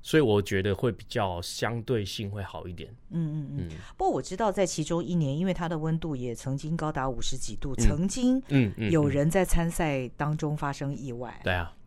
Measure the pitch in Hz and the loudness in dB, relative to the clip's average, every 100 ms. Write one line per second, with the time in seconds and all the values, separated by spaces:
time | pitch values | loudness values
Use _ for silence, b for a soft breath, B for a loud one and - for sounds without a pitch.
0 | - 160 131 104 98 98 98 95 127 98 | 4 4 6 4 4 0 2 2 0 -2
1 | - 120 98 87 - - 110 117 107 123 | -4 -2 0 -2 -6 -4 -4 -4 -2 -2
2 | 98 - 101 101 95 78 87 87 - - | -2 -6 -6 -6 -8 -8 -10 -10 -12 -14
3 | - 165 160 151 139 143 127 78 B - | -8 -4 -2 -4 -6 -6 -6 -8 B -2
4 | 381 190 127 185 220 196 180 - 151 170 | 0 0 -4 -2 0 2 0 0 -2 -2
5 | 170 175 143 143 190 175 170 165 160 160 | 0 0 2 0 0 0 -2 -2 0 0
6 | 165 135 123 113 - 135 151 160 156 151 | -2 -4 -4 -6 -4 -4 -2 -2 -2 -2
7 | 135 117 - 135 - 107 143 123 113 147 | -2 0 0 0 -4 -4 -4 4 4 6
8 | 185 254 247 262 - 143 110 92 110 165 | 0 2 2 2 4 4 4 2 2 4
9 | 147 139 147 190 180 - 170 165 160 139 | 4 4 2 4 4 4 4 0 0 0
10 | 123 - 151 151 151 151 143 139 139 143 | -4 -4 -2 0 -2 -2 -4 -4 -4 -6
11 | 135 120 120 - - 90 82 - | -8 -8 -8 -6 -2 -2 -2 -10